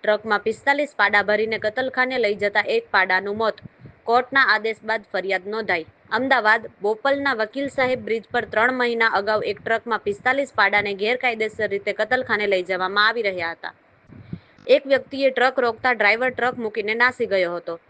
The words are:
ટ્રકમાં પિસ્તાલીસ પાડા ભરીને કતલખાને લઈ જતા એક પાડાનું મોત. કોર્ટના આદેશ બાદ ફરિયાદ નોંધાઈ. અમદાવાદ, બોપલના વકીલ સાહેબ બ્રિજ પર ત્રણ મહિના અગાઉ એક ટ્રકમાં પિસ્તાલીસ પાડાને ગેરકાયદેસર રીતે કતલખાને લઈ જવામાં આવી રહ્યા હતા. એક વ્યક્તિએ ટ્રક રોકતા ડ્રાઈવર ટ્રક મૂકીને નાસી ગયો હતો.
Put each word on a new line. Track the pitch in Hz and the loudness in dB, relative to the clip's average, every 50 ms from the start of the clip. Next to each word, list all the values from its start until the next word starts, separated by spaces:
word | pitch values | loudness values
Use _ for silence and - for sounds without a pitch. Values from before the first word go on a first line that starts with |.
| - | 2
ટ્રકમાં | 214 214 208 - 220 208 202 - | 0 0 0 0 -2 -2 0 0
પિસ્તાલીસ | 220 220 - - 277 277 285 294 277 _ - | -2 -4 0 0 0 2 2 0 -4 _ 0
પાડા | 208 202 214 208 196 196 | 2 4 4 2 2 2
ભરીને | 208 208 220 220 226 214 | 0 0 0 -2 -4 -4
કતલખાને | 214 214 208 254 262 254 254 254 254 254 262 254 | -4 -4 -4 -2 -6 -4 -2 -2 -2 0 0 0
લઈ | 226 208 214 196 | 0 0 0 0
જતા | 208 208 202 214 202 - 214 | -2 0 0 0 0 0 -2
એક | 233 226 - | -2 -2 0
પાડાનું | - 196 185 190 185 185 196 202 202 214 | 2 2 2 4 2 0 0 -2 -4 0
મોત. | 226 214 202 - - - _ _ - - - _ _ | -2 -2 -2 -4 -20 -20 _ _ -20 -20 -20 _ _
કોર્ટના | - 233 254 254 - 269 269 262 196 214 | 2 2 2 2 2 2 2 4 4 2
આદેશ | 214 208 226 220 - - 220 | 2 0 -4 -6 -6 -6 -4
બાદ | 220 226 202 _ | -4 -4 -6 _
ફરિયાદ | - 190 180 196 190 185 180 202 214 | -6 -4 -2 -2 -4 -4 -4 -4 -6
નોંધાઈ. | 226 220 190 185 170 156 - _ _ _ - - | -6 -2 -2 -2 -4 -4 -10 _ _ _ -6 -4
અમદાવાદ, | 233 254 269 277 247 208 214 220 233 214 - _ _ | -4 0 2 2 2 4 4 2 2 0 -10 _ _
બોપલના | 185 208 220 220 - 269 277 277 277 277 254 214 | -2 -2 -2 0 0 -2 0 0 0 -2 0 0
વકીલ | 220 214 - 269 285 269 - | -4 -4 -4 -6 -6 -4 -2
સાહેબ | - 254 254 254 240 214 | -2 0 0 0 -4 -2
બ્રિજ | 202 226 226 208 _ | -4 -4 -4 -4 _
પર | - 240 220 233 | -4 -4 -4 0
ત્રણ | - 214 226 247 262 254 | 2 4 4 4 4 2
મહિના | 247 240 233 226 226 226 - 190 | 0 0 2 2 0 2 2 0
અગાઉ | 202 208 214 214 - 190 | 0 0 0 0 0 -4
એક | 202 - | -6 -6
ટ્રકમાં | - 220 226 226 _ 240 220 202 - | -2 -2 -2 -2 _ -4 -4 -4 -2
પિસ્તાલીસ | 208 202 - - 254 262 277 277 - _ 226 | -6 -6 -2 0 0 0 0 -2 -4 _ 2
પાડાને | 202 196 208 208 202 202 202 185 | 2 4 4 2 0 0 -4 -2
ગેરકાયદેસર | 202 220 247 247 - 254 226 220 220 214 214 226 214 196 | -2 -2 -2 0 -2 -2 -2 -2 -4 -6 -2 -4 -4 -2
રીતે | 196 202 196 208 | -2 -4 -4 -4
કતલખાને | 196 - 220 214 254 254 254 254 226 208 208 | -2 -2 -2 0 0 -2 0 -2 -2 -2 0
લઈ | 202 196 185 180 175 | 0 0 0 0 -2
જવામાં | 190 180 185 185 202 208 208 220 | -2 -2 -2 -2 0 2 2 2
આવી | 226 240 214 196 | 0 0 -4 -4
રહ્યા | 185 180 170 165 165 | -4 -4 -6 -6 -8
હતા. | _ - 170 - _ _ _ _ _ _ - - - - - - - _ _ _ _ - | _ -14 -14 -14 _ _ _ _ _ _ -20 -20 -20 -16 -16 -16 -16 _ _ _ _ 2
એક | - 170 196 - | 4 4 4 4
વ્યક્તિએ | 269 277 254 - - - 269 277 262 | 2 0 0 0 -6 -4 0 0 0
ટ્રક | 262 233 240 262 254 277 | 2 4 2 2 2 2
રોકતા | 247 233 226 - - 254 247 | 0 0 -2 0 0 0 2
ડ્રાઈવર | 214 208 202 214 226 254 254 | 4 4 2 4 2 0 -2
ટ્રક | 254 247 233 254 247 247 226 | -2 -2 -2 -2 -2 -4 -8
મૂકીને | 214 - 226 196 208 220 | -6 -6 -6 -4 -4 0
નાસી | 233 240 247 247 - 233 190 | 2 2 2 2 -2 -2 0
ગયો | 196 190 180 170 175 | 0 0 0 0 -4
હતો. | 175 170 - 165 170 _ | -8 -8 -10 -12 -12 _